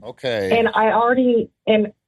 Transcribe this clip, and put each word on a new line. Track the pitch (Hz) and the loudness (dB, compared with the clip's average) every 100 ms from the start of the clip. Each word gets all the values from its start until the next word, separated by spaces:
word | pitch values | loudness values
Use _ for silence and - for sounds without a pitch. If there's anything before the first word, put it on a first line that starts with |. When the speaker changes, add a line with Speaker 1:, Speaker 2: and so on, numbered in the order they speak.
Speaker 1:
Okay. | 226 - 131 113 98 233 | -8 -10 -4 -2 0 0
Speaker 2:
And | 220 | 0
I | - 220 | 0 0
already, | 214 233 254 247 233 - _ - | 2 2 2 2 0 -2 _ -2
and | 214 208 - | 0 0 -8